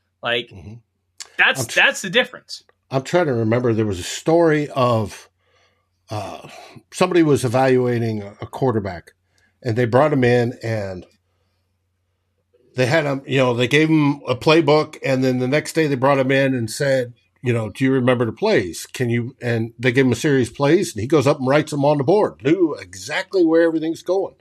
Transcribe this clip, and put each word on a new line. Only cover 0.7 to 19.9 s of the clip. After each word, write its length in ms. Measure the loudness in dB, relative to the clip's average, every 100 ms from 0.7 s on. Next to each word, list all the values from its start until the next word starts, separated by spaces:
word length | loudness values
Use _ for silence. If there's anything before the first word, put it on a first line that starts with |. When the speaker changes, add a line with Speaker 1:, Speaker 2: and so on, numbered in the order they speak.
| -20 _ _ _ _ -10 0
Speaker 1:
that's, 220 | 0 0
Speaker 2:
I'm 60 | -2
tr- 140 | 2
Speaker 1:
that's 220 | 2 0
the 80 | -2
difference. 520 | -2 -2 -8 -18 -20 _ _ _
Speaker 2:
I'm 120 | -6
trying 220 | -2 0 0
to 60 |
remember. 400 | 0 0 0 0
There 140 | 0 -2
was 140 | -4
a 20 |
story 640 | -8 -6 0 4 4 2 -2
of, 600 | -2 0 0 -2 -10 -20 _ _ _ _ _ _ _ _
uh, 380 | -12 -10 -14 -18 -20 -20 -20 _
somebody 300 | -2 2 4
was 220 | 4 2
evaluating 760 | 0 2 2 2 2 -2 -4 -6
a, 140 | -10 -14
a 40 | -16
quarterback, 680 | -4 -2 -2 -4 -10 -16 _ _ _ _ _
and 140 | -6 -2
they 100 | 2
brought 260 | 2 2
him 120 | 2
in, 340 | 2 2 0 -6
and 440 | -8 -6 -8 -12 -16 _ _ _ _ _ _ _ _ _ _ _ _ _ _ _ _ -2
they 100 | 0
had 180 | 2
him, 180 | 0 -4 -2
you 120 | 0
know, 160 | 2
they 140 | 0 2
gave 200 | 2 4
him 320 | 2 2 -2 -6
a 60 | -2
playbook, 640 | 4 4 4 2 0 -6
and 200 | -4 0
then 140 | 0 0
the 100 | 0
next 240 | -2 -2
day 140 | -2 -2
they 80 | 0
brought 220 | 2 2
him 120 | 2
in 240 | 2 2
and 160 | 0 -4
said, 440 | -2 0 0 -2 -10 _ _
you 100 | -2
know, 160 | -2 -4
"Do 140 | -2
you 80 | 0
remember 340 | 2 2 0 -2
the 60 |
plays? 540 | -2 0 0 -2 -10 -14
Can 220 | -6 -2
you," 260 | -2 -4 -8
and 320 | -4 -4 -4 -2
they 140 | 0